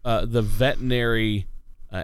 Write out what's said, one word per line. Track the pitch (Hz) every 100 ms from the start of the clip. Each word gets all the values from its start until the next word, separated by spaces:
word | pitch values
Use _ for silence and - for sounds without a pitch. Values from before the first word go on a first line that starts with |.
uh, | 120 113 113
the | 117
veterinary, | 104 - 131 120 127 123 117 113 110 104 95 - - - -
uh, | 92